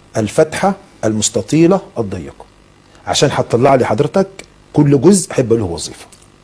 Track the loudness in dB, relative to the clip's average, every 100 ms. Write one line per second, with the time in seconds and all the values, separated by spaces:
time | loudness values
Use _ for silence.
0 | _ -6 -4 0 0 0 -4 -4 -12 -6
1 | -4 -2 -4 -4 -2 2 4 2 -2 -8
2 | -8 -8 -12 -18 -20 _ _ _ _ -18
3 | -6 0 0 0 -2 2 4 2 2 0
4 | -2 -2 -4 -6 -20 _ _ 0 2 4
5 | 4 4 0 -4 0 0 -2 -8 -12 -16
6 | -20 -20 _ _